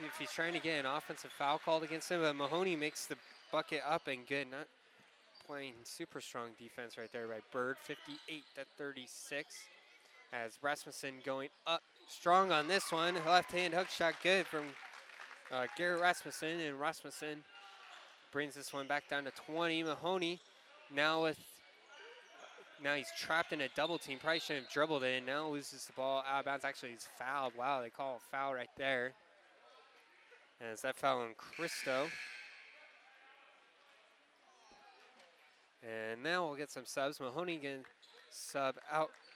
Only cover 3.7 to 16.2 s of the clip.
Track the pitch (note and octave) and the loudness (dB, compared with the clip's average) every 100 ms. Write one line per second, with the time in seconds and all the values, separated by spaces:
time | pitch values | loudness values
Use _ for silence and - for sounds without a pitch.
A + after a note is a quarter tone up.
3.7 | D3+ C#3 E3 D3 B2+ A#2+ C#3 C3 C3+ D#3 | -2 2 0 0 -4 -2 -2 -2 -8 -10
4.7 | - - - - - - - - C#3+ C3+ | -16 -20 -20 -20 -20 -20 -20 -10 -8 -8
5.7 | A#2 A#2 - E3 C3+ - B2+ A#2 A2 A#2 | -10 -12 -10 -8 -8 -8 -6 -6 -10 -12
6.7 | - A#2 A#2+ A2 A#2+ A2+ A2 - C3 B2 | -10 -10 -8 -8 -6 -4 -6 -4 0 0
7.7 | C3 - C#3+ - C#3+ - D#3 - C#3 C3+ | -2 -8 -10 -10 -10 -10 -10 -10 -12 -12
8.7 | - C#3+ C3+ B2 - - C#3+ D#3 - - | -8 -8 -8 -12 -12 -6 -4 -4 -12 -16
9.7 | - - - - - - A#2+ A2+ - C#3+ | -20 -20 -20 -20 -20 -8 -4 -4 -2 -2
10.7 | D3 D3+ - C#3 C3 C#3 C3+ C#3+ - E3 | 0 -4 -8 -8 -6 -4 -4 -4 -6 -2
11.7 | E3 - - - - F3 F#3 F#3+ D#3 D3+ | -2 -2 -20 -16 0 8 8 8 6 6
12.7 | F#3+ - E3 E3+ F3+ D#3+ F3+ E3+ F3 F3+ | 4 4 4 4 4 8 8 8 2 2
13.7 | E3 F3+ - E3+ - F3+ F#3+ D#3+ D#3 D3 | 2 0 2 2 4 6 6 4 -2 -4
14.7 | C3+ - - - - - - - B2+ B2 | -8 -14 -16 -16 -14 -14 -14 -4 0 0
15.7 | - F3 E3+ F3 F3 | 0 2 6 6 4